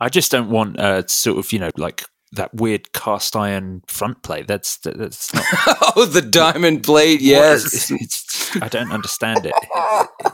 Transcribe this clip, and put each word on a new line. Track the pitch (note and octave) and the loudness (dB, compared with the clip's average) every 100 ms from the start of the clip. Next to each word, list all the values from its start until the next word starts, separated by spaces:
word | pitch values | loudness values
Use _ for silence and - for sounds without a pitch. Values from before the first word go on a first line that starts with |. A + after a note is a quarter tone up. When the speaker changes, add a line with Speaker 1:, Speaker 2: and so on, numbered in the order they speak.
Speaker 1:
I | A#2+ | 0
just | E3+ - | 2 2
don't | C3 A2+ | 0 2
want, | A2+ G#2+ - | 0 0 0
uh, | G2+ F#2+ F2+ | 0 0 0
sort | - A2+ G2 | 0 0 0
of, | - | -2
you | G#2+ | -4
know, | E2+ - | -4 -4
like, | D#2+ - - _ _ | -6 -8 -14 _ _
that | - F#2 | -8 -8
weird | A2+ A2+ G#2 - | -2 0 0 -4
cast | - - G2+ - A2 | -6 -2 -2 -2 -2
iron | G2+ G2 F#2+ F#2 - | -2 -2 -6 -12 -10
front | - G#2+ A#2+ | -6 -6 -6
plate. | - D#2 D2 | -8 -8 -4
That's, | G2+ - - | -4 -4 -8
that, | - - | -8 -8
that's | A2 - - | -10 -10 -6
not | - - | -4 -2
Speaker 2:
<laughs> | E3 - - C#4 G3+ | 0 -2 0 0 2
Oh, | |
the | A3+ E3 | 2 2
diamond | A2+ E3 D#3+ D#3 E3+ D3+ | 2 2 4 2 2 2
plate. | C#3 D3+ D#3 D3+ | 4 6 6 4
Speaker 1:
What | |
Speaker 2:
Yes. | C3+ C#3 D3+ D3 G#2 | 6 8 8 6 2
Speaker 1:
is, | A#2+ - | -4 -4
it's, | - A2+ - - - - F#3 | -4 -6 -8 -8 -6 -4 -4
I | A2+ | -4
don't | A2+ A#2+ | -4 -4
understand | A2 - - A2+ A2 D2+ | -6 -6 -4 -2 -2 0
it. | - | -2
Speaker 2:
<laughs> | - - - - - - - | -2 -4 0 0 0 -4 -6